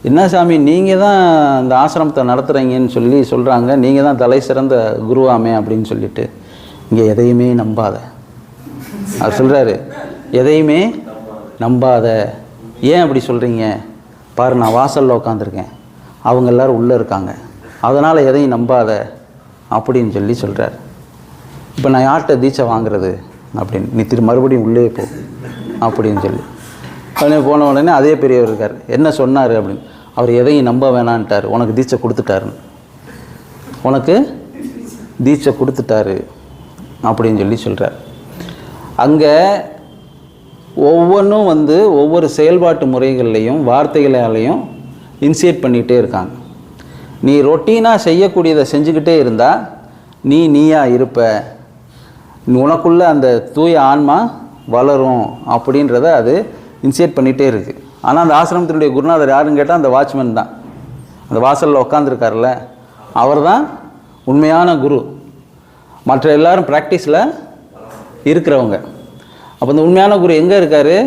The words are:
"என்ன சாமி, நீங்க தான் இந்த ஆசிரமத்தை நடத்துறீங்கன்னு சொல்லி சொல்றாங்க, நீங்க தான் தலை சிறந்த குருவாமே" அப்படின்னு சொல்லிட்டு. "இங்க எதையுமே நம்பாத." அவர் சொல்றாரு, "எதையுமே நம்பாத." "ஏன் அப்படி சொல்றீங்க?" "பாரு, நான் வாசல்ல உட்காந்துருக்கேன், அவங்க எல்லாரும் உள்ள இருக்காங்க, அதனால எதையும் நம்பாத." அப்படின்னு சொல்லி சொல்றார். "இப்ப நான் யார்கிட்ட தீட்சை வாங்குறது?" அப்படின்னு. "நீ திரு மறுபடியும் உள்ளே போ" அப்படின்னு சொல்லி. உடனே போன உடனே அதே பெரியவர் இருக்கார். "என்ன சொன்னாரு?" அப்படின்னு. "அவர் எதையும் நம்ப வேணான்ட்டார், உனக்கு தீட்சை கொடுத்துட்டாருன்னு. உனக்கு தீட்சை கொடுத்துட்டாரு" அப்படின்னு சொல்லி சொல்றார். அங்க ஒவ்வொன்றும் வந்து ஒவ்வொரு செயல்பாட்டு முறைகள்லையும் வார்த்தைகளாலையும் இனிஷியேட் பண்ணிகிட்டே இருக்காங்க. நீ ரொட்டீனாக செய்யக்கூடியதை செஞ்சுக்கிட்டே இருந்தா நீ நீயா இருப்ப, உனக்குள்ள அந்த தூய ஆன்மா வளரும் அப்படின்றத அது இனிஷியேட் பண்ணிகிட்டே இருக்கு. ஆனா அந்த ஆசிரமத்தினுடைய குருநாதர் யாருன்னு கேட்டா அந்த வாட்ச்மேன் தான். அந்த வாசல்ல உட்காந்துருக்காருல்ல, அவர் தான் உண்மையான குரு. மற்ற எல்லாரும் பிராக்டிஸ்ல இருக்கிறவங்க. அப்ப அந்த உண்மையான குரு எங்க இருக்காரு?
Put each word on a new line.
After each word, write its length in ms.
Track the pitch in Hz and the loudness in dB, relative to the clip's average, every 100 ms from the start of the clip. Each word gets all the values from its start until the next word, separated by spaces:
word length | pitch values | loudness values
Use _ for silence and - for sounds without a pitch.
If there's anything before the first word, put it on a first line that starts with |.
| - | 2
"என்ன 140 | 151 190 | 2 2
சாமி, 220 | 180 170 165 143 | 2 2 2 2
நீங்க 240 | 170 190 190 | 2 2 2
தான் 180 | 202 196 175 160 143 135 | 2 4 4 4 2 0
இந்த 100 | 127 127 | 0 2
ஆசிரமத்தை 400 | 151 160 156 139 123 | 2 0 -2 -2 0
நடத்துறீங்கன்னு 600 | 127 135 139 131 127 123 120 | 0 0 -2 0 0 -2 0
சொல்லி 220 | 120 139 123 | 2 2 2
சொல்றாங்க, 380 | 123 123 123 120 139 | 0 0 0 2 2
நீங்க 180 | 127 139 143 | 2 2 2
தான் 140 | 127 | 2
தலை 160 | 123 131 131 | 2 2 0
சிறந்த 280 | 131 135 127 110 113 110 | -2 0 0 0 -4 -2
குருவாமே" 440 | 131 131 120 113 113 | 2 2 2 0 -2
அப்படின்னு 280 | 107 110 110 | -2 -4 -4
சொல்லிட்டு. 340 | 110 104 - 117 - - - - - - | -6 -6 -8 -10 -12 -20 -20 -20 -20 -2
"இங்க 120 | 110 110 | 2 2
எதையுமே 340 | 107 120 120 123 120 | 4 2 2 2 0
நம்பாத." 340 | 110 107 107 107 120 - - - - - - - - - - - | -2 -4 -4 -6 -14 -20 -20 -20 -20 -20 -20 -18 -16 -14 -10 -4
அவர் 180 | - 110 | -4 0
சொல்றாரு, 360 | 131 143 117 98 - - - - - 123 | 2 2 2 -2 -8 -16 -16 -18 -4 0
"எதையுமே 420 | 131 156 156 156 214 - - - - - - - 120 | 2 2 2 2 0 -4 -16 -18 -18 -18 -20 -6 -2
நம்பாத." 400 | 127 127 123 113 110 107 - - - - - 131 | 2 2 2 2 -2 -4 -8 -20 -20 -20 -4 2
"ஏன் 120 | 175 160 | 2 2
அப்படி 160 | 135 127 | 0 -2
சொல்றீங்க?" 360 | 120 123 113 110 104 - - - - - - | -4 -2 -2 -4 -6 -12 -20 -20 -20 -12 -2
"பாரு, 180 | 127 127 | 0 2
நான் 140 | 113 117 | 0 0
வாசல்ல 400 | 135 147 131 120 | 0 0 0 0
உட்காந்துருக்கேன், 520 | 117 110 104 98 - - - - - - 113 | -2 -6 -8 -10 -14 -18 -20 -20 -20 -8 -2
அவங்க 180 | 127 123 | 0 2
எல்லாரும் 260 | 123 131 117 | 2 2 0
உள்ள 100 | 120 123 | 0 0
இருக்காங்க, 320 | 110 98 92 - - - - - 113 | -2 -6 -8 -12 -20 -20 -20 -6 -2
அதனால 360 | 139 156 160 135 | 0 2 2 2
எதையும் 260 | 139 139 120 | 2 0 -2
நம்பாத." 360 | 120 127 110 104 107 - - - - - - 110 | 0 0 0 -4 -6 -14 -20 -20 -20 -20 -6 -6
அப்படின்னு 360 | 123 127 113 101 | -2 -2 -2 -4
சொல்லி 180 | 101 120 | -4 -4
சொல்றார். 320 | 101 98 57 - - - - - - - - - - - | -6 -6 -6 -8 -20 -20 -20 -20 -20 -20 -20 -20 -16 -6
"இப்ப 120 | 131 | 0
நான் 140 | 131 131 | 0 2
யார்கிட்ட 280 | 156 - 135 | 0 0 0
தீட்சை 220 | 135 135 120 | 0 -2 -2
வாங்குறது?" 400 | 113 110 104 92 95 - - - - | -2 -2 -4 -4 -6 -14 -20 -14 -10
அப்படின்னு. 300 | - 95 - 120 | -6 -6 -4 -4
"நீ 80 | 107 | -2
திரு 120 | 117 113 | 0 2
மறுபடியும் 360 | 123 131 127 110 | 2 2 0 2
உள்ளே 180 | 117 120 - | 2 0 -2
போ" 60 | - - - - - - - - 113 | -10 -12 -16 -16 -16 -16 -14 -4 -4
அப்படின்னு 340 | 110 107 101 98 | -2 -2 -2 -4
சொல்லி. 180 | 104 - - - - - - - - | -6 -12 -20 -20 -20 -20 -20 -14 -2
உடனே 180 | 147 151 135 | 2 2 2
போன 180 | 151 143 | 2 2
உடனே 200 | 139 165 147 | 2 2 2
அதே 140 | 143 151 | 2 2
பெரியவர் 260 | 139 123 113 | 2 2 0
இருக்கார். 260 | 107 107 120 - 123 | -2 -6 -8 -6 0
"என்ன 140 | 156 151 | 0 0
சொன்னாரு?" 340 | 131 135 127 113 | 0 2 2 0
அப்படின்னு. 260 | 98 98 - - - - | -2 -10 -14 -20 -12 -4
"அவர் 140 | 120 120 | 0 2
எதையும் 300 | 127 147 123 | 2 2 0
நம்ப 160 | 123 135 123 | 0 0 0
வேணான்ட்டார், 500 | 117 117 104 101 110 | 0 -2 -2 -4 -2
உனக்கு 220 | 113 113 113 | -2 -2 -2
தீட்சை 200 | 131 123 | -2 -2
கொடுத்துட்டாருன்னு. 560 | 117 113 98 95 101 - - - - - - - - - - - - - 131 | -2 -4 -2 -4 -4 -16 -20 -20 -20 -20 -20 -20 -20 -20 -20 -20 -20 -6 -2
உனக்கு 280 | 135 135 202 294 - - - - - - - - - 131 | -2 2 0 0 -6 -18 -16 -16 -14 -18 -18 -20 -4 0
தீட்சை 260 | 143 143 - | 0 0 -2
கொடுத்துட்டாரு" 580 | 131 131 120 110 98 95 - - - - - - - - 113 | -4 -4 -2 -2 -2 -6 -10 -18 -20 -20 -20 -20 -20 -6 -4
அப்படின்னு 320 | 110 113 107 | 0 0 0
சொல்லி 160 | 98 113 110 | -2 -4 -6
சொல்றார். 320 | 98 110 - - - - - - - - - - - 127 | -6 -6 -8 -20 -20 -20 -18 -18 -18 -20 -20 -10 -2 2
அங்க 200 | 151 151 151 190 202 - - - - - - - - - - - - 143 | 4 4 4 2 0 -6 -18 -20 -20 -20 -20 -20 -20 -20 -20 -14 0 2
ஒவ்வொன்றும் 580 | 165 170 196 202 214 196 | 4 4 4 2 2 2
வந்து 240 | 156 147 165 214 147 | 2 2 2 4 2
ஒவ்வொரு 280 | 151 170 156 - | 2 2 0 2
செயல்பாட்டு 480 | 156 180 175 156 135 | 2 4 2 0 -2
முறைகள்லையும் 680 | 127 131 127 117 110 113 147 123 | 0 0 0 0 0 0 -2 0
வார்த்தைகளாலையும் 880 | 127 147 151 139 127 113 110 123 185 - - - - - - 143 | 0 2 0 2 2 0 0 -2 -4 -6 -16 -20 -20 -20 -4 -2
இனிஷியேட் 380 | 156 180 151 | 2 0 0
பண்ணிகிட்டே 320 | 127 120 117 123 | -2 -2 2 0
இருக்காங்க. 320 | 110 95 92 - - - - - - - - - 135 | 0 -4 -8 -14 -20 -20 -20 -20 -20 -20 -20 -4 0
நீ 80 | 143 139 | 2 4
ரொட்டீனாக 560 | 160 165 226 226 220 175 | 2 2 2 2 2 2
செய்யக்கூடியதை 560 | 170 196 185 165 151 131 | 2 2 2 2 2 2
செஞ்சுக்கிட்டே 440 | 147 151 160 156 165 | 0 0 0 2 2
இருந்தா 300 | 123 113 131 190 - - - - - - 135 | 2 2 2 2 -4 -16 -20 -20 -20 -8 0
நீ 100 | 151 165 143 | 2 4 4
நீயா 260 | 156 156 131 123 | 4 4 2 0
இருப்ப, 340 | 127 123 113 107 - - - - - - - - - - - 127 | 0 0 0 -2 -6 -18 -20 -20 -20 -20 -20 -20 -20 -12 -2 2
உனக்குள்ள 380 | 139 165 165 170 175 | 2 2 2 4 4
அந்த 140 | 147 131 117 - 147 | 4 2 0 -2 -2
தூய 240 | 165 160 135 | 2 4 4
ஆன்மா 260 | 143 143 156 233 - - - - 117 | 2 2 0 -2 -8 -20 -20 -4 0
வளரும் 500 | 135 139 131 123 - - - 120 | 2 2 0 0 -4 -10 -4 -4
அப்படின்றத 520 | 135 139 143 120 156 151 | 0 0 0 2 2 2
அது 160 | 117 165 220 - - - 135 | 2 -2 -4 -14 -20 -6 -4
இனிஷியேட் 320 | 131 170 147 | 0 0 0
பண்ணிகிட்டே 300 | 131 135 139 | -2 2 0
இருக்கு. 220 | 110 90 - - - - | 0 -8 -16 -20 -6 -2
ஆனா 100 | 151 165 | 0 2
அந்த 100 | 151 | 2
ஆசிரமத்தினுடைய 500 | 165 180 170 156 147 131 | 2 -2 -2 0 0 0
குருநாதர் 360 | 147 165 139 | 0 0 2
யாருன்னு 260 | 135 151 147 | 2 2 0
கேட்டா 200 | 143 175 | 0 0
அந்த 120 | 139 131 | 2 2
வாட்ச்மேன் 420 | 143 139 123 113 | 0 -2 -4 -4
தான். 120 | - - - - - - - - - | -6 -14 -20 -20 -20 -20 -20 -20 -6
அந்த 120 | 113 127 | 0 0
வாசல்ல 360 | 143 160 143 123 | 2 2 2 2
உட்காந்துருக்காருல்ல, 680 | 147 139 123 117 110 123 123 - - - - - 120 | 0 0 -2 -2 0 -2 -4 -10 -20 -20 -20 -6 0
அவர் 180 | 127 147 156 | 2 2 2
தான் 160 | 233 302 - - - - - - | 0 -2 -10 -20 -20 -20 -12 -2
உண்மையான 460 | 139 156 165 175 156 | 2 2 2 2 0
குரு. 180 | 139 135 - - - - _ - _ - _ - 131 | 0 -2 -4 -18 -20 -20 _ -20 _ -20 _ -10 -2
மற்ற 140 | 131 156 147 | 0 2 4
எல்லாரும் 320 | 165 190 170 | 4 2 0
பிராக்டிஸ்ல 460 | 147 151 180 147 156 269 - - - - - - - - - 143 | -2 -2 -4 0 0 0 -6 -18 -20 -20 -20 -20 -20 -20 -6 0
இருக்கிறவங்க. 460 | 170 156 139 117 95 - - - - - - - - | 0 2 0 0 -4 -8 -20 -20 -20 -20 -20 -20 -8
அப்ப 120 | 123 | -2
அந்த 100 | 151 160 | 2 4
உண்மையான 260 | 185 196 202 | 4 4 2
குரு 120 | 175 156 | 2 2
எங்க 140 | 175 202 | 2 2
இருக்காரு? 340 | 165 151 143 185 | 4 2 4 2